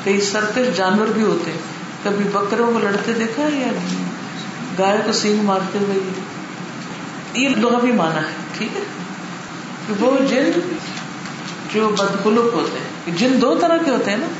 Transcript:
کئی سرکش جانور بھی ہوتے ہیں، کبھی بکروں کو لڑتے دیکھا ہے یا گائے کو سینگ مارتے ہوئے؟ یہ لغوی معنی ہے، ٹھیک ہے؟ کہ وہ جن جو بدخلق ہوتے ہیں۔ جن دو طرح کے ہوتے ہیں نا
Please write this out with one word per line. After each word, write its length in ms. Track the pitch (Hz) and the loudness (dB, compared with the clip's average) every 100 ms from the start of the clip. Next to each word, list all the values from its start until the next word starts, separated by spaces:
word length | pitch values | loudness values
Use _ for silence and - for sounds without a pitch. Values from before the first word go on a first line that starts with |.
کئی 180 | 196 202 | 2 2
سرکش 540 | 202 214 208 254 247 185 | 2 0 0 2 2 2
جانور 360 | 185 208 226 | 2 4 2
بھی 100 | 208 | 2
ہوتے 280 | 214 170 156 | 2 2 -2
ہیں، 120 | 151 - - - - | -6 -8 -10 -12 -6
کبھی 220 | 202 202 202 | -2 0 0
بکروں 380 | 202 202 226 233 | 0 0 2 2
کو 60 | 226 | 2
لڑتے 340 | 202 196 - | 2 0 0
دیکھا 300 | 233 226 - | 0 0 0
ہے 160 | 302 294 | 0 0
یا 120 | 247 190 180 180 180 - - - - - - 175 | 0 -2 -2 -4 -4 -6 -10 -10 -10 -8 -8 0
گائے 200 | 190 208 214 | 2 2 2
کو 60 | |
سینگ 320 | 214 208 208 202 | 0 2 2 2
مارتے 320 | 190 185 208 | 2 0 -2
ہوئے؟ 180 | 202 196 185 185 - - - - - - - - - - - 220 | 0 0 -2 -6 -8 -10 -10 -10 -10 -10 -10 -10 -10 -12 -6 0
یہ 140 | 269 220 | 2 4
لغوی 340 | 233 240 247 | 4 4 4
معنی 320 | 220 165 160 151 | 4 2 0 -2
ہے، 80 | - - - | -6 -10 -6
ٹھیک 200 | 220 392 | -6 -4
ہے؟ 60 | - - 175 - - - - - - - - | -6 -8 -10 -10 -10 -10 -12 -12 -10 -10 -6
کہ 160 | 196 | 2
وہ 140 | 240 269 262 | 4 4 4
جن 220 | 240 311 330 - 320 - - - - - - - - - | 4 4 2 0 -4 -6 -10 -10 -10 -10 -10 -10 -10 -4
جو 160 | 214 220 | 0 2
بدخلق 640 | 190 196 165 196 233 233 | 2 0 2 2 4 4
ہوتے 260 | 165 143 - | 2 -2 -4
ہیں۔ 380 | - - - 165 | -8 -8 -4 0
جن 240 | 254 262 | 4 4
دو 140 | 240 330 | 4 4
طرح 160 | 339 330 320 | 4 4 4
کے 60 | |
ہوتے 200 | 240 196 | 2 2
ہیں 60 | 214 | 0
نا 100 | 330 | -2